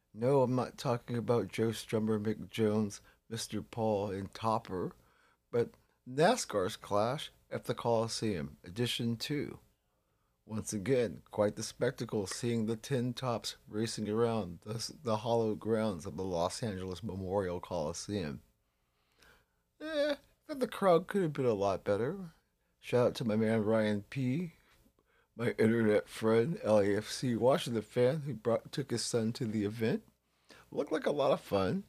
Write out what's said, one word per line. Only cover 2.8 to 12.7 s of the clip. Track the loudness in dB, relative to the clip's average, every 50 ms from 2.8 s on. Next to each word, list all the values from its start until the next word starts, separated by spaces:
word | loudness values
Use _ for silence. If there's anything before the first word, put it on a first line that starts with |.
| 0 -2 -4 -10 -18 -20 _ _ _ _
Mister | -8 -8 -8 -6 -6 -8
Paul, | -8 -8 -6 -2 0 0 2 0 0 -2
and | -4 -6 -6 -8
Topper, | -8 -4 0 0 0 0 -2 -4 -6 -4 -4 -6 -6 -12 _ _ _ _ _ _ _ _ _ _
but | 0 0 0 0 -4 _ _ _ _ _ _ -10
nascar's | 0 2 4 4 4 2 -2 -4 -2 -2 -2 -2 -4
Clash | -8 -6 -2 0 0 2 0 -2 -4 -8 -12 -16 _ _ _
at | -10 -8 -6
the | -6 -6
Coliseum, | -2 0 0 2 2 0 -2 -4 -2 -2 -2 -2 -2 -4 -8 -10 -16 -18
Edition | -12 -4 -4 -2 -2 -2 -2 -2 -2 -2
two. | -4 -4 -4 -4 -4 -4 -6 -10 -14 -18 _ _ _ _ _ _ _ _ _ _ _ _ _ _ _ _
Once | -8 -8 -6 -6 -4
again, | -6 -4 0 2 2 2 2 0 -2 -8 -14 -10
quite | 0 2 2 2 2
the | -2 -8
spectacle | -10 -4 -2 -2 -2 -2 -2 -8 -4 -2 -4 -4 -4
seeing | -6 -4 -2 0 0 0 0
the | -2